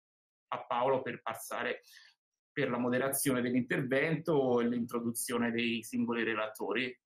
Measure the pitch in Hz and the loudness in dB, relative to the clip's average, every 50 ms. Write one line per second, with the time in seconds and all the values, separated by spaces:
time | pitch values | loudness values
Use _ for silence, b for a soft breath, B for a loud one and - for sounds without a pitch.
0 | _ _ _ _ _ _ _ _ _ _ 131 123 - - 127 120 123 135 135 127 | _ _ _ _ _ _ _ _ _ _ -8 -8 -4 -2 0 2 4 4 2 2
1 | - 120 120 120 - 120 110 - - - 110 107 120 123 - - B B B B | 0 -2 -6 -6 -6 -8 -8 -8 -8 -8 -6 -4 -2 -4 -4 -6 B B B B
2 | B B B B _ _ _ _ _ _ _ - 135 123 120 120 123 123 123 127 | B B B B _ _ _ _ _ _ _ -2 0 0 0 0 0 0 2 2
3 | 131 135 135 - - 143 127 123 120 123 120 127 120 - - - 139 120 131 135 | 0 0 0 0 0 2 2 2 2 2 2 2 2 0 0 -2 0 0 2 2
4 | 147 165 160 151 165 - 165 143 135 127 120 120 117 120 123 120 117 117 - 120 | 2 2 0 0 0 2 2 4 4 4 4 4 4 2 0 0 -2 -2 -2 -2
5 | 117 117 117 - - - 123 120 120 120 117 117 120 117 117 117 110 - - 120 | -2 -2 -4 -4 -4 -2 0 0 0 0 0 0 0 0 -2 -2 -4 -4 -2 -2
6 | 120 117 120 117 113 113 110 107 107 107 - - 110 92 101 117 127 123 123 - | 0 0 0 0 0 0 0 0 -2 -4 -4 -6 -4 -2 -2 -2 -2 -2 -6 -10
7 | _ | _